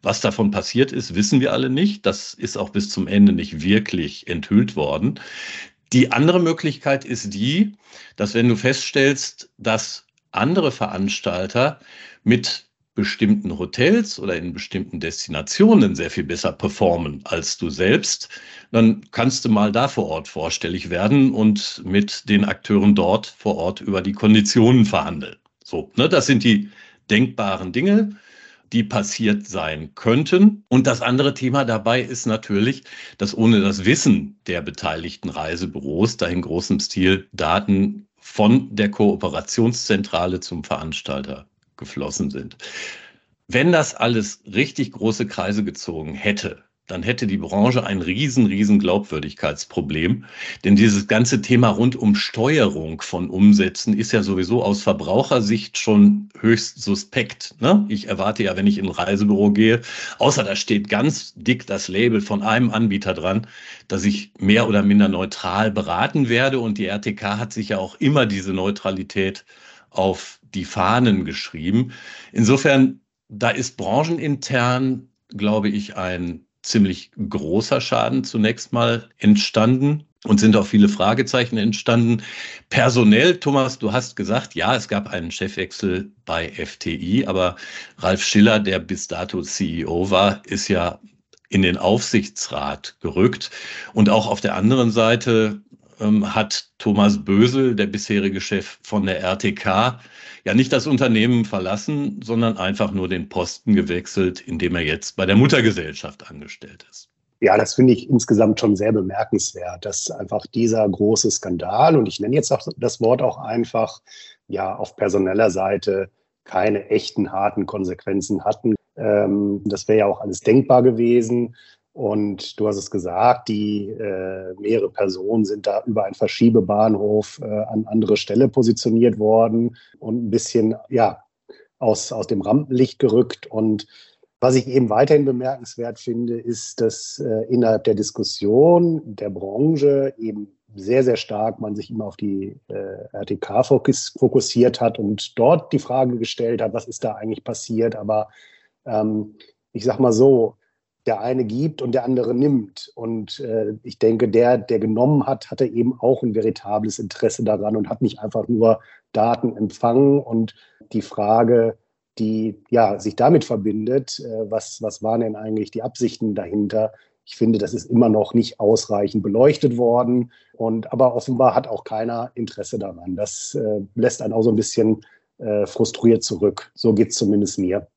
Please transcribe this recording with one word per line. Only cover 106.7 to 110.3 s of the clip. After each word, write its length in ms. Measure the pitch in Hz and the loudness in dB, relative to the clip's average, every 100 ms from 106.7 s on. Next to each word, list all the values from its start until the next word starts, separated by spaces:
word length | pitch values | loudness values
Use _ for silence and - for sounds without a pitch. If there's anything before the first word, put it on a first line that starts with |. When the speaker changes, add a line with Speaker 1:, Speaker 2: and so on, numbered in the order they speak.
| - - | -20 -20
Speaker 1:
ist. 200 | - - _ _ _ | -20 -20 _ _ _
Speaker 2:
Ja, 160 | 95 104 | 2 2
das 160 | - | 2
finde 180 | - 127 | 4 4
ich 160 | 113 - | 4 2
insgesamt 500 | 123 - 107 110 107 | 0 2 2 4 2
schon 160 | 110 | 0
sehr 160 | 95 107 | 2 0
bemerkenswert, 920 | 107 92 98 110 101 - - 90 90 | 0 -2 -6 -2 -2 -4 -10 -14 -10
dass 260 | 107 - - | -10 -8 -8
einfach 360 | - 98 | -10 -6